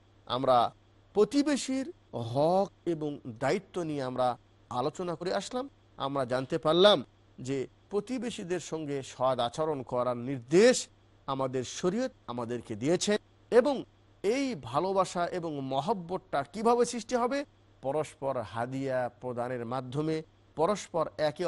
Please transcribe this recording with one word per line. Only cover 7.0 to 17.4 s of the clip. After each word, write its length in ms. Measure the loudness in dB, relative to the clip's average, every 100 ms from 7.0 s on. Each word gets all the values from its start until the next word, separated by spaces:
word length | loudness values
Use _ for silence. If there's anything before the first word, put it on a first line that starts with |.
| 0 _ _ -12 -4
যে 100 | -4 -4 _ -6
প্রতিবেশীদের 720 | -4 -4 -4 -6 -6 -6 -6 -6
সঙ্গে 260 | -8 -6 -6 -8
সৎ 260 | 0 0 2 0
আচরণ 320 | -2 -2 -2 -2
করার 260 | -2 0 -2 -4
নির্দেশ 460 | -6 4 8 8 6 0 _ _ -12 -6
আমাদের 300 | -2 -2 -2 -4 -4
শরীয়ত 320 | -2 0 -4 -6 -8
আমাদেরকে 420 | -6 -4 -6 -6 -4
দিয়েছে, 320 | 0 0 2 -2 -4 _ 2
এবং 240 | 4 4 2 -6 _ _ _
এই 220 | -2 0 -2 -4 -4
ভালোবাসা 540 | 0 2 2 0 -2 -2 -4
এবং 140 | -4 -6 -2
মহব্বতটা 640 | -2 0 -2 -4 -8 -4 -4 -4
কিভাবে 300 | 0 2 4 2
সৃষ্টি 240 | -2 -2 0
হবে? 180 | 0 -2